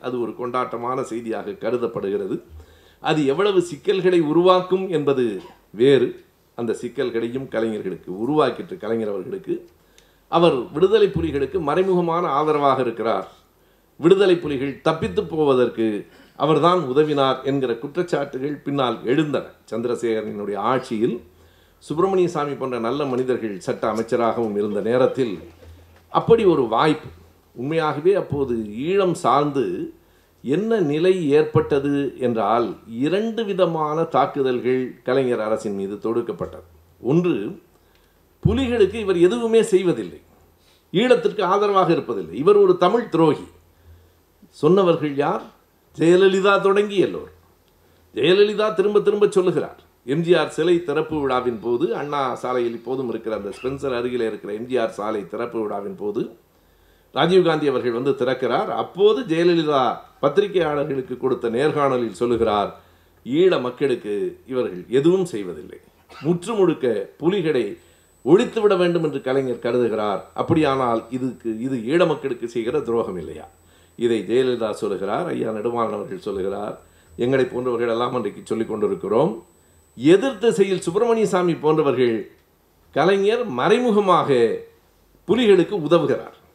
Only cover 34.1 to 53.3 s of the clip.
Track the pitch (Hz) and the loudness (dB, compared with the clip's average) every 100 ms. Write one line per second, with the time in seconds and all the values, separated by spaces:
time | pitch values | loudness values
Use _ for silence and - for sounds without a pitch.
34.1 | 131 139 147 131 123 117 127 127 - - | 0 0 0 0 0 0 -2 -4 -6 -2
35.1 | 131 127 113 107 110 107 98 98 101 110 | 0 0 0 -2 -2 -4 -6 -6 -6 -4
36.1 | 117 113 90 82 - - _ _ _ 117 | -2 -4 -6 -10 -12 -20 _ _ _ 0
37.1 | 165 175 120 110 208 _ _ _ _ _ | 2 2 -2 -6 -12 _ _ _ _ _
38.1 | _ _ _ 180 233 247 233 190 226 196 | _ _ _ 0 0 0 2 2 0 -2
39.1 | 175 180 240 226 226 214 190 180 117 90 | 2 4 2 2 2 4 2 2 -2 -6
40.1 | - _ _ _ _ _ _ _ 180 247 | -14 _ _ _ _ _ _ _ 2 4
41.1 | 240 - 180 180 202 208 196 170 147 - | 4 2 -2 0 2 2 2 4 2 -2
42.1 | 104 87 104 170 208 190 180 180 233 - | -6 -6 0 4 6 6 6 4 2 0
43.1 | 160 160 127 - - _ _ - - _ | 2 4 2 -4 -20 _ _ -20 -20 _
44.1 | _ _ _ - - 147 196 180 160 151 | _ _ _ -20 0 4 4 4 2 0
45.1 | 139 147 214 - _ _ _ _ - 160 | -2 -2 -4 -8 _ _ _ _ 0 4
46.1 | 180 190 190 196 196 196 202 208 196 127 | 6 6 4 4 4 4 2 2 0 0
47.1 | - - - _ _ _ _ _ _ _ | -2 -12 -18 _ _ _ _ _ _ _
48.1 | 104 147 196 208 202 214 - 202 208 208 | 0 2 4 4 2 0 0 2 2 2
49.1 | 208 202 185 180 147 98 - _ _ 120 | 2 2 4 2 0 -4 -10 _ _ -4
50.1 | 147 170 165 147 - 170 170 170 147 156 | -2 2 2 2 0 2 2 0 -4 -2
51.1 | 156 139 127 120 113 110 120 185 196 143 | -2 0 0 0 -2 -2 0 0 -2 -4
52.1 | 143 131 113 127 127 117 117 123 131 120 | -2 -2 -4 -4 -2 -2 -4 -6 -6 -4
53.1 | 113 113 | -6 -6